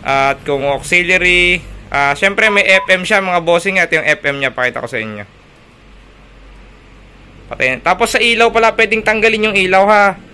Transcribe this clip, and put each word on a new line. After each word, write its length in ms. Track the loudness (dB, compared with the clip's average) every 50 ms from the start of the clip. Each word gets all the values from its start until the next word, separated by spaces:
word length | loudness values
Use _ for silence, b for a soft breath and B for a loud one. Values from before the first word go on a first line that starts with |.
| -2
at 400 | -2 0 0 2 0 -2 -2 -4
kung 240 | -6 -4 -2 -2 -2
auxiliary. 960 | -4 -4 -4 0 0 0 2 2 0 0 2 2 2 2 2 2 0 -2 -4 -12 -18 -20 -18 -6
Ah, 320 | -2 -2 0 0 0 0
syempre, 320 | 0 -2 0 2 0 2
may 160 | 2 2 2 4
F 160 | 2 2 2 0
M 160 | 0 0 0 0
siya, 160 | 0 0 0
mga 160 | 0 -2 -2 0 2
bossing. 320 | 0 0 0 -2 0 0
At 80 | 0 0 0
yung 80 | -2 0
F 160 | 0 -2 -2
M 240 | -2 -6 -4 -2 -4
niya, 80 | -6
pakita 320 | -4 -2 -4 -4 -4 -4 -10
ko 80 | -6
sa 80 | -8 -8
inyo. 240 | -8 -8 -10 -12 -14 -18 -20 -20 -20 -20 -20 -20 -20 -20 -20 -20 -20 -20 -20 -20 -20 -20 -20 -20 -20 -20 -20 -20 -20 -20 -20 -20 -20 -20 -20 -20 -20 -20 -20 -20 -20 -20 -20 -20 -20 -20 -20 -20 -18 -16
Patayin. 320 | -6 -2 -2 -2 -2 -2
Tapos 320 | -2 -2 0 0 0 -2
sa 80 | 0 0
ilaw 320 | 0 0 2 2 2 2
pala, 240 | 2 2 2 2 2
pwedeng 320 | 2 0 0 0 -2 0 -2
tanggalin 400 | -2 2 2 0 0 0 -2 -2
yung 80 | 0
ilaw, 320 | 0 0 2 4 4 4 4
ha. 180 | 4 4 4 2 0 -2 -12 -20